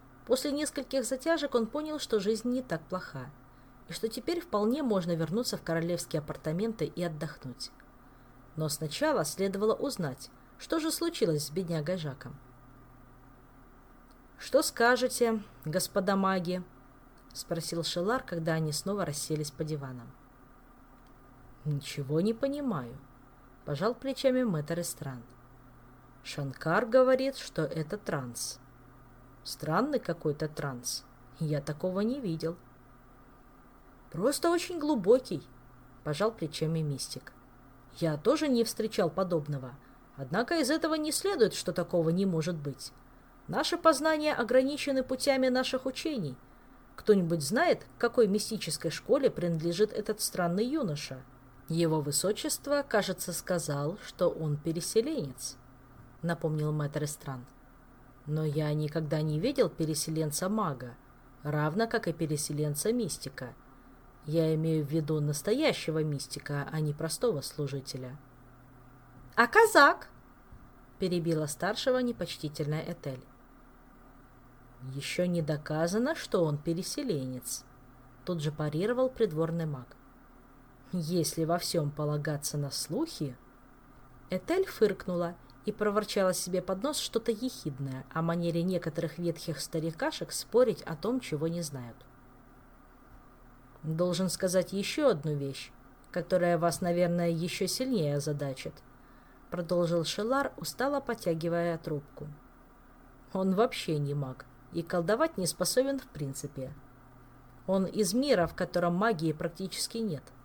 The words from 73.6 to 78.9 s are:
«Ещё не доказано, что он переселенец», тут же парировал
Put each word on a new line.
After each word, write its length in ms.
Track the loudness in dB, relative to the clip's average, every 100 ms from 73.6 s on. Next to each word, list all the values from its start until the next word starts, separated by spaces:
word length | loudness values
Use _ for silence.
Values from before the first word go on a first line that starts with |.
| -20 -20 -20 -20 -20 -20 -20 -20 -20 -20 -20 -16 -10
«Ещё 320 | -8 -4 0 2
не 160 | 2
доказано, 720 | 0 -2 -2 0 2 2 0
что 300 | 0 0 2
он 140 | 4 2
переселенец», 1080 | 0 -2 -4 -4 -2 -2 -2 -6 -8 -10 -10 -20 -20 -20 -20 -10
тут 160 | -6 -2
же 120 | -2
парировал 560 | -2 -2 0 0